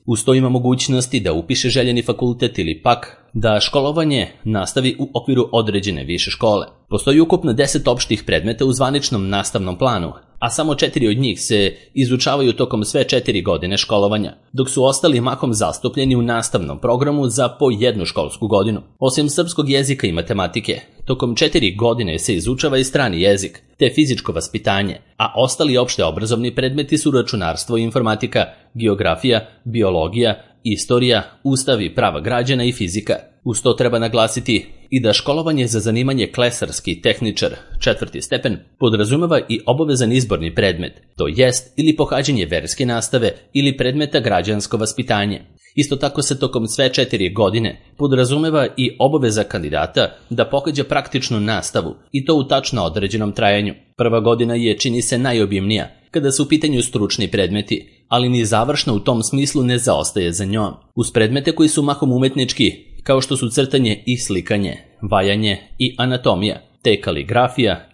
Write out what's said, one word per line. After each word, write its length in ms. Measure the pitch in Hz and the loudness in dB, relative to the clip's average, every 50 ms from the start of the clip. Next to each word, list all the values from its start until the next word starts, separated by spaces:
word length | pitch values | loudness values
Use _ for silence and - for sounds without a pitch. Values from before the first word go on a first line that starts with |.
| - | -4
Uz 180 | - 117 113 - | -2 -2 0 2
to 100 | 135 131 | 4 4
ima 140 | 131 131 123 | 4 4 2
mogućnosti 720 | 127 127 123 123 127 131 - - 131 127 127 - - 123 | 2 2 2 2 0 0 0 0 0 0 0 0 -2 -2
da 120 | 101 90 78 | 0 0 -2
upiše 360 | 82 85 - 127 - - 123 | -2 -2 -2 -2 -2 0 0
željeni 340 | 113 135 123 123 120 120 117 | 0 2 2 2 0 0 0
fakultet 560 | - 110 - 131 123 120 123 127 113 - - | -2 -2 0 0 -2 0 0 -2 -2 -2 -2
ili 240 | 85 80 78 - - | -4 -4 -4 -2 0
pak 340 | 127 117 - - - - - _ _ - | 0 0 0 -2 -16 -20 -20 _ _ -6
da 280 | - 113 110 107 104 | -2 0 2 2 2
školovanje 680 | - - - 143 135 147 151 165 156 151 139 123 92 - - - - | 0 0 0 0 0 0 0 0 0 2 2 0 -2 -4 -8 -10 -6
nastavi 520 | 110 110 98 90 - - 135 127 127 - - | -4 -2 -2 -2 -2 -2 0 0 0 0 -2
u 100 | 139 - - | -6 -4 -4
okviru 340 | 120 - - 131 123 117 - - | -4 -2 0 2 2 2 2 2
određene 520 | 117 113 107 98 98 95 101 87 71 65 | 0 2 2 0 -2 -2 -2 -4 -4 -4
više 260 | 73 87 85 - - | -4 -4 -4 -4 -4
škole. 360 | - - 117 110 104 95 - - - _ _ - | -4 -2 0 2 2 2 0 -4 -12 _ _ -6
Postoji 320 | 107 98 - 135 143 156 | -4 -2 2 4 6 6
ukupno 320 | 165 165 185 175 - 143 113 | 6 6 4 2 2 0 2
deset 360 | 131 139 135 - 139 - 131 | 2 2 0 0 0 0 0
opštih 340 | 120 127 - - 117 - - | 0 0 0 -2 -2 -4 -2
predmeta 380 | - - 78 82 110 117 - 135 | 0 0 0 0 -2 -2 0 0
u 80 | 135 120 | 0 2
zvaničnom 560 | 131 135 131 139 143 139 - 123 101 95 95 | 2 0 0 0 -2 -2 -2 -2 -2 -2 0
nastavnom 500 | 101 101 95 - - 113 95 92 90 - | -2 -2 -2 -2 -4 -4 -4 -4 -4 -2
planu, 340 | 135 127 117 92 82 73 - - - _ - - | 0 0 0 0 -4 -6 -8 -12 -20 _ -10 -6
a 120 | 117 117 | -4 -4
samo 240 | - - 151 156 143 | -2 0 0 0 0
četiri 340 | - 165 - - 165 117 107 | 0 0 0 0 2 2 2
od 100 | 104 127 | 2 2
njih 220 | 139 117 87 - | 0 0 -2 -4
se 340 | - - 113 104 98 90 - - - _ - | -2 0 2 2 2 2 -2 -6 -16 _ -2
izučavaju 580 | 135 131 120 127 123 - 135 139 143 135 120 113 | 0 0 2 2 0 0 0 0 2 2 2 2
tokom 320 | - 127 - 131 107 104 | 0 0 -2 0 -2 -2
sve 200 | - - 143 127 | 0 0 0 0
četiri 380 | - - - - - 104 92 - | 2 0 0 0 0 0 0 0
godine 340 | 101 85 78 87 90 101 | 0 0 0 0 -2 -2
školovanja, 580 | 95 - - 110 101 101 101 107 107 98 - - _ _ _ - | -2 -2 0 2 2 2 2 2 0 -2 -4 -8 _ _ _ -2
dok 180 | 131 - 131 | -2 -2 0
su 140 | - 139 127 | 2 2 2
ostali 360 | 135 131 - - 165 139 117 | 2 2 4 2 4 4 4
mahom 340 | 117 127 123 - - 123 113 | 2 0 -2 -2 -2 -2 0
zastupljeni 600 | 107 107 80 - - - 120 - 143 135 135 127 | 0 0 -2 -2 -2 -4 -4 -2 0 0 2 2
u 60 | 120 120 | 2 2
nastavnom 580 | 120 117 117 110 - - 104 85 71 69 - | 0 0 -2 -2 -4 -6 -8 -8 -8 -8 -4
programu 480 | - 113 120 123 147 143 147 147 139 123 | -2 0 0 0 0 0 0 0 0 0
za 200 | 107 147 127 120 | 0 0 0 0
po 220 | - - 135 131 | 0 2 2 2
jednu 340 | 113 104 120 123 110 101 85 | 2 2 0 0 0 0 -4
školsku 440 | - - - 78 71 - - 113 101 | -4 -4 -4 -4 -6 -4 -2 0 2
godinu. 320 | 107 98 101 113 107 98 - - _ - | 2 4 2 2 0 -2 -6 -10 _ 0
Osim 300 | 131 131 131 156 147 147 | 0 0 2 2 0 0
srpskog 420 | 143 180 170 170 - - 143 135 | 0 0 -2 -2 0 -2 0 2
jezika 360 | 135 139 135 135 135 - - | 2 0 2 0 -2 -2 -2
i 60 | 95 82 | -2 -2
matematike, 680 | 85 85 - 110 98 90 90 - 113 - - - - - _ _ - - | -2 -2 -2 -2 -2 -2 -2 -4 -4 -4 -4 -6 -6 -8 _ _ -12 -6
tokom 320 | - 131 - 139 120 117 | -6 -4 -2 -2 -2 0
četiri 380 | - 160 156 - 165 117 92 90 | 0 0 2 2 2 2 0 0
godine 440 | 104 117 117 117 120 107 85 78 82 | 0 0 0 0 0 -2 -4 -4 -4
se 160 | - - 92 | -2 -2 -2
izučava 440 | 85 - 113 131 127 - 147 135 131 | -2 -2 -2 -4 -2 -2 0 0 0
i 60 | 131 | 0
strani 380 | - - 147 131 107 87 82 90 | 0 0 0 0 0 0 2 4
jezik, 400 | 101 101 95 95 - - - _ _ _ - | 4 4 2 0 -6 -10 -14 _ _ _ 0
te 120 | - 117 - | 0 2 4
fizičko 380 | 151 156 135 120 - - - 80 | 2 2 2 2 -2 -4 -6 -6
vaspitanje, 640 | 82 - - - 104 - - 98 98 101 92 82 - - _ _ | -6 -6 -6 -6 -4 -2 0 0 0 0 -4 -6 -8 -14 _ _
a 160 | - 113 - - | -4 -4 -2 0
ostali 400 | 107 131 131 - - 160 143 123 | 0 0 0 2 0 0 2 2
opšte 280 | 123 123 - - - 90 | 2 2 0 0 -2 -2
obrazovni 500 | 80 78 98 110 110 120 110 123 123 - | -2 -2 -2 -2 -2 -2 -2 -2 -2 -2
predmeti 440 | - 131 131 135 147 143 - 160 147 | -2 -2 -2 -2 -2 -2 0 0 0
su 120 | - 151 | 2 2
računarstvo 680 | 127 123 117 - 123 104 87 82 80 - - - 117 117 | 2 2 0 0 -2 -4 -2 -2 -4 -4 -4 -2 -2 0
i 40 | 113 | 0
informatika, 600 | 113 - 135 117 110 107 - 127 120 - 113 92 - - - _ _ - | 0 0 0 0 0 -2 -2 -2 -2 0 0 -2 -2 -6 -20 _ _ -8
geografija, 760 | 117 113 107 101 95 101 87 82 - - 127 113 104 - - - _ - | -2 0 2 2 2 2 0 0 0 2 0 0 0 0 -6 -16 _ -10
biologija, 800 | 120 110 117 101 92 90 85 - - 101 120 117 113 98 - - _ _ _ - | -6 -2 0 2 2 2 0 0 -2 0 0 0 0 0 -2 -8 _ _ _ -4
istorija, 580 | 113 104 - - - 123 123 127 123 117 101 - - - _ - | -4 -2 -2 0 0 2 2 4 4 2 2 0 -4 -10 _ -2
ustav 380 | 139 135 131 - 139 127 107 95 | 0 0 0 0 0 0 0 0
i 120 | 78 - | -2 -2
prava 260 | 127 113 98 78 73 | 0 0 0 0 -2
građana 440 | 78 110 123 123 120 127 139 123 120 | -4 -2 -2 -2 0 0 0 0 0
i 80 | 123 120 | 0 -2
fizika. 420 | - 104 85 92 107 101 - - - - - _ _ - | -2 -4 -4 -4 -4 -2 -2 -4 -4 -4 -14 _ _ -6
Uz 180 | 123 107 - - | -4 -4 0 2
to 100 | 123 110 | 2 2
treba 260 | - 127 117 120 113 | 2 2 2 2 0
naglasiti 680 | 113 110 117 113 110 113 - 123 - - 110 92 - - - - - - | 0 0 2 2 2 2 0 -2 0 0 0 0 0 -4 -18 -18 -8 -2
i 100 | 131 127 | -2 2
da 120 | 110 107 - | 2 4 2
školovanje 540 | - - 147 143 160 160 165 156 135 123 | 2 2 0 -2 0 0 0 0 0 0
za 140 | 113 117 107 | 0 0 -2
zanimanje 460 | 98 113 110 117 127 135 135 127 98 | 0 0 0 0 0 0 0 0 -2
klesarski 720 | - - 127 120 120 120 - - - - - - 90 82 85 | -2 0 0 0 0 0 -2 -6 -6 -6 -6 -6 -6 -4 -2
tehničar, 500 | - 117 104 - 120 107 - - 98 - - - - - - - | 0 0 0 0 0 -4 -2 -2 -2 -4 -4 -6 -12 -8 -6 -2
četvrti 420 | - 123 107 - - - - - - | 0 0 0 -2 -4 -10 -10 -10 -6
stepen, 360 | - 139 123 - 123 95 - - _ _ - | -4 -4 -2 -2 -2 -4 -4 -8 _ _ 0
podrazumeva 640 | 131 113 110 104 107 107 135 156 175 170 160 131 - - | 0 2 2 2 0 2 0 0 2 2 2 0 0 0
i 120 | 113 - - | -4 -4 0
obavezan 460 | 117 127 147 160 151 139 127 123 110 123 | 0 0 0 2 0 2 2 2 2 2
izborni 420 | 131 123 104 98 82 82 80 - | 2 2 0 -2 -2 -2 -4 -2
predmet, 380 | - 104 95 85 82 87 64 - - _ _ - | 0 0 0 0 -2 -6 -10 -10 -16 _ _ -6
to 120 | - 85 76 | -4 -4 -2
jest 500 | 78 - 127 127 123 - - - - - | 2 2 2 2 2 0 -6 -8 -4 0
ili 180 | 151 160 151 | 2 2 2
pohađanje 500 | - 143 - 131 135 131 147 135 107 90 | 2 0 0 0 -2 0 0 0 0 0
verske 400 | 76 85 78 71 80 - - 131 | 0 -2 -4 -4 -4 -4 -4 -2
nastave 460 | 123 117 113 - - - 123 113 101 - - - _ - | -2 -2 -2 -2 -2 0 0 0 0 -2 -4 -10 _ -2
ili 240 | 139 139 139 131 | 0 0 0 0
predmeta 440 | - 127 127 135 147 147 139 - 143 | 0 -2 -2 0 -2 -2 0 0 0
građansko 560 | 117 117 98 87 85 107 107 101 - - - | 0 2 2 0 0 0 -2 -2 -2 -2 -2
vaspitanje. 640 | 104 110 - - - 120 - 113 101 101 104 95 - - - _ _ _ - - | -2 -2 -2 -4 -4 -2 0 0 0 0 -2 -4 -6 -8 -16 _ _ _ -8 -2
Isto 220 | 151 139 - 139 | -2 -2 0 -2
tako 260 | 131 147 135 - 151 135 | -2 -2 -2 -2 -2 -2
se 160 | - 139 131 | -2 -2 -2
tokom 280 | 143 127 - 123 110 | -2 -2 -2 -2 -4
sve 220 | 107 - - 135 131 - | -2 -2 0 0 0 2
četiri 400 | - 123 - 127 98 95 87 98 | 0 -2 0 0 0 0 0 0
godine 500 | 113 104 92 104 117 110 104 - - - - - - | 2 2 2 2 0 -2 -2 -4 -8 -16 -16 -8 -2
podrazumeva 680 | 143 139 131 123 127 123 139 151 160 160 156 156 - - - | 0 2 2 2 2 2 2 0 0 2 2 2 0 0 0
i 200 | - 127 120 - - | -2 -2 -2 0 2
obaveza 460 | 120 143 156 147 131 110 104 107 101 | 0 2 2 2 2 2 2 0 -2
kandidata 680 | - - 98 80 73 76 76 78 - - 135 110 - - - - - | -2 -4 -6 -6 -2 -2 -2 -2 0 0 0 0 0 -2 -8 -12 -6
da 140 | 120 120 113 | 0 0 0
pohađa 400 | - 135 139 139 160 139 143 127 | 0 0 -2 -2 -2 -2 -2 -2
praktičnu 560 | - 147 139 135 - - 135 131 - 120 104 | 0 -2 -2 -2 -2 -4 -4 -2 -2 -2 0
nastavu, 540 | 104 107 110 92 - - - 110 85 78 - - _ _ - | 0 0 -2 -2 -4 -4 -4 -4 -4 -4 -8 -12 _ _ -6
i 120 | 139 131 | -4 0
to 100 | - 160 | 2 2
u 100 | 147 131 | 2 2
tačno 380 | - 127 135 - - 139 113 87 | 2 0 0 0 -2 -2 -2 -2
određenom 500 | 85 82 107 98 95 110 107 107 104 98 | -2 -2 -2 -2 -2 -2 -2 -2 -2 0
trajanju. 420 | - 110 101 101 104 104 101 - - _ _ _ | 2 2 4 4 2 0 -2 -6 -8 _ _ _
Prva 240 | - 120 117 117 113 | 0 0 2 2 2
godina 340 | 107 117 117 117 120 117 120 | 4 4 2 2 2 0 0
je, 240 | 120 120 110 101 - | 0 2 0 0 0
čini 240 | - 123 117 123 - | 0 -2 -2 -2 -2
se, 160 | - 131 120 | 0 0 0
najobimnija, 720 | 131 131 120 113 104 98 98 95 95 104 110 98 69 - - _ _ _ | 0 0 2 2 2 2 0 0 0 0 0 -2 -2 -6 -10 _ _ _
kada 220 | - 165 143 139 135 | -4 0 0 0 0
su 100 | - 147 | 0 0
u 60 | - | 2
pitanju 340 | 156 151 160 151 139 120 113 | 2 2 2 2 0 0 0
stručni 460 | - - 113 104 95 - - 101 85 | -2 -2 -2 -2 -2 -2 -2 -4 -2
predmeti, 760 | - 101 95 87 101 104 101 - - - - - _ _ _ - | 0 0 0 0 0 -2 -2 -2 -4 -6 -6 -10 _ _ _ -2
ali 200 | 120 123 123 123 | 0 0 2 2
ni 160 | 127 120 113 | 2 2 0
završna 480 | 101 113 107 117 143 147 - - 143 110 | 2 2 0 0 0 0 -2 0 0 -2
u 80 | 101 | 0
tom 220 | - 139 123 110 110 | 0 0 0 0 0
smislu 400 | - 139 135 143 143 - 147 123 | -2 -2 -2 -2 0 0 0 2
ne 160 | 123 123 120 | 2 0 0
zaostaje 540 | 123 127 82 73 80 - - 101 87 85 82 | 2 2 2 0 0 -2 -2 -2 -2 -2 -2
za 120 | 92 98 | -2 -2
njom. 300 | 95 104 110 107 87 - - _ _ - | -2 -2 -2 -2 -4 -6 -10 _ _ -4
Uz 160 | 123 117 - - | -4 -4 0 2
predmete 380 | 117 113 110 131 139 - 170 - | 2 2 2 0 0 -2 0 2
koji 160 | - 156 151 | 2 2 2
su 140 | - 156 143 | 4 2 0
mahom 300 | 143 139 - 156 131 123 | 0 0 0 0 2 2
umetnički, 600 | 127 131 135 131 147 127 - - - 117 87 - - - - - - - | 2 2 2 2 0 -2 -2 0 2 2 2 0 -2 -14 -20 -18 -8 0
kao 180 | - 135 135 | 2 2 2
što 160 | 131 - 143 | 2 0 -2
su 120 | 127 127 113 | -2 -2 -2
crtanje 540 | - 143 135 131 - 135 123 110 104 - - | 0 0 0 2 2 2 2 2 0 -2 -2
i 100 | 123 123 | -4 -4
slikanje, 600 | 123 - - 98 90 - - 107 101 98 82 58 - - _ _ - 107 101 | -2 -2 -2 -2 -2 -2 -2 -2 -2 -2 -2 -6 -8 -16 _ _ -10 -4 0
vajanje 480 | 113 98 95 98 101 107 110 104 98 - - - - - | 2 2 2 2 2 2 2 0 -2 -2 -6 -10 -6 -2
i 160 | 131 127 - - | -2 -2 0 0
anatomija, 640 | 127 127 127 123 - 131 101 - 107 104 - - - _ _ _ - | -2 0 0 0 2 2 2 2 0 -2 -2 -4 -10 _ _ _ 2
te 180 | 123 104 - | 2 2 2
kaligrafija 880 | - 98 85 71 67 95 110 120 127 123 - 139 117 101 90 - - - | 0 -4 -4 -4 -4 0 2 2 2 2 2 0 0 0 0 -2 -8 -6